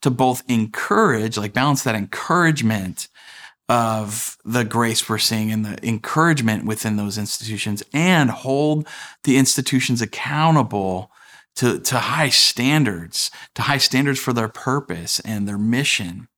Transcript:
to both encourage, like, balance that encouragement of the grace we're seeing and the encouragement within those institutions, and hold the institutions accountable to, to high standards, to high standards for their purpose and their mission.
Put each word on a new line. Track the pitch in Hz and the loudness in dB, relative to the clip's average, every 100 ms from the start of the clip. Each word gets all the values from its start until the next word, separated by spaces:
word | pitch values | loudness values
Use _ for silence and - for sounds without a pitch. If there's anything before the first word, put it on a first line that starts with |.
to | 143 | 0
both | 123 131 123 - | 2 2 0 0
encourage, | 120 107 - - 208 220 117 110 113 | 0 0 -4 0 2 4 2 0 -2
like, | 101 | -4
balance | 113 139 135 | 0 2 2
that | - | 0
encouragement | 110 101 - - 170 165 151 113 110 95 - - _ - - - _ _ | -2 -4 -8 0 2 4 4 2 0 -4 -10 -14 _ -20 -20 -20 _ _
of | 120 113 110 107 110 - - - | 2 2 -2 -4 -8 -8 -10 -4
the | 120 | -2
grace | 110 110 117 113 - | 0 0 0 0 -2
we're | 110 | -2
seeing | - 113 110 | 0 0 -2
and | 110 107 | -2 -4
the | 101 - | -6 -4
encouragement | 113 - - 165 156 113 107 - | -4 -2 2 4 4 2 0 -2
within | 107 113 104 | -4 -2 -2
those | 104 107 | -2 -4
institutions, | 101 - 110 107 - 101 - | -6 -6 -8 -6 -6 -6 -4
and | 143 175 180 135 | 0 4 4 4
hold | 110 127 135 151 151 151 - - - - | 0 -2 0 2 0 -2 -12 -18 -6 2
the | 135 | 4
institutions | 135 - 131 131 - 120 | 4 2 0 0 0 -2
accountable | 113 - 131 147 160 156 110 104 95 92 110 _ - - _ | -2 -6 -6 2 4 4 2 -2 -4 -4 -8 _ -20 -20 _
to, | - 123 92 | 0 0 2
to | - 131 | 0 0
high | 110 156 147 | 0 0 2
standards, | - - - 127 151 131 90 82 - - - - - | 4 2 2 2 4 2 -2 -8 -6 -6 -8 -18 -6
to | |
high | 127 139 | 0 2
standards | - 131 143 131 | 2 2 0 0
for | - | -2
their | 120 110 | 0 -2
purpose | - - 135 - 85 85 - | -4 -2 -2 -2 -10 -4 -6
and | - 110 101 | -4 -4 -4
their | 101 | -2
mission. | 107 120 135 - 95 90 120 | 0 0 0 -2 -4 -10 -16